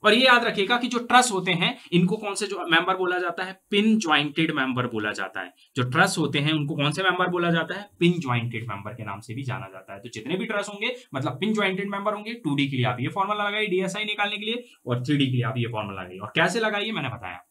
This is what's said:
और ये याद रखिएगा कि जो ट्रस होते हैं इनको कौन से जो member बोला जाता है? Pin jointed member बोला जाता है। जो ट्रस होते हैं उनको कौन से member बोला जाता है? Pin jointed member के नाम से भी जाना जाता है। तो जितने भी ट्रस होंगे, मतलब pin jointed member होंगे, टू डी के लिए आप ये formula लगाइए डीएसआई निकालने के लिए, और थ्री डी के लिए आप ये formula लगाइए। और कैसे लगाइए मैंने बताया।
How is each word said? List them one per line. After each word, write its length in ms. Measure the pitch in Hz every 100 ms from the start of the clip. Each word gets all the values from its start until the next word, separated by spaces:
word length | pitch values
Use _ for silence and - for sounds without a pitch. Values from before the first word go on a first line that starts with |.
और 120 | 208
ये 100 | 226
याद 200 | 262 247
रखिएगा 320 | 226 196 190 240
कि 100 | 247
जो 100 | 247
ट्रस 300 | 240 240 247
होते 200 | 196 180
हैं 240 | 170 202 269 -
इनको 240 | 175 180 214
कौन 180 | 208
से 120 | 196 202
जो 180 | 190 175
member 280 | 165 180 185
बोला 220 | 185 180
जाता 260 | 175 170
है? 80 | 185 190 _
Pin 280 | 202 220 220
jointed 520 | 175 151 147 143 165
member 340 | 151 131 127 120
बोला 260 | 113 104
जाता 280 | 104 95 95
है। 120 | 92 _ _ -
जो 60 | 123
ट्रस 260 | 139 190 180
होते 200 | 147 147
हैं 140 | 147
उनको 240 | 156 143 147
कौन 160 | 143
से 100 | 151
member 260 | 190 180 180
बोला 220 | 175 170
जाता 240 | 170 165
है? 140 | 180 208 _
Pin 200 | 175 175
jointed 460 | 139 120 117 117 110
member 260 | 101 101
के 100 | 110
नाम 160 | 107 101
से 140 | 104
भी 80 | 110
जाना 240 | 131 95 98
जाता 260 | 95 -
है। 60 | 98
तो 80 | 123
जितने 280 | - 110 185
भी 100 | 220
ट्रस 220 | 208 190
होंगे, 260 | 196 233 247 -
मतलब 240 | 135 147 -
pin 140 | 214
jointed 360 | 214 196 190 202
member 240 | 202 202
होंगे, 200 | 208 214 233
टू 180 | 156
डी 120 | 143 139
के 80 | 135
लिए 100 | 117
आप 140 | 110
ये 80 | 139
formula 380 | 190 196 208 208
लगाइए 180 | 208 208
डीएसआई 360 | 180 190 196
निकालने 340 | 214 208 208 208
के 60 |
लिए, 200 | 208 240 - - -
और 180 | 123
थ्री 120 | 123 143
डी 100 | 131
के 60 |
लिए 120 | 123
आप 140 | 117 117
ये 100 | 113
formula 340 | 110 101 95
लगाइए। 160 | 90 92
और 140 | 104 -
कैसे 240 | 175 208
लगाइए 320 | 220 208 214
मैंने 160 | 202 139
बताया। 300 | 123 92 87 _